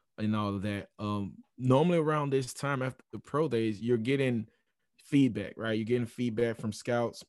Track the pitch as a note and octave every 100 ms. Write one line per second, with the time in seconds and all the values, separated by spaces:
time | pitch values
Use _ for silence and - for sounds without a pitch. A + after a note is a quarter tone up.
0 | _ - G#2+ G#2+ G#2 G2+ G#2 G2+ - -
1 | G#2 G#2 G2 - - - B2+ C3 E3+ E3+
2 | D3+ D3+ C#3+ C3+ B2+ - C#3+ C3+ C3 -
3 | _ A2 - C#3+ D#3+ A#2+ A2+ G#2 A#2+ A#2+
4 | A2 C#3 C3 A#2 A2 _ _ _ _ _
5 | - C#3+ C3 G#2 G2 - A2 A2 A2 B2
6 | A#2 - B2 A2 A#2 A2 A2+ - - A#2+
7 | A#2 -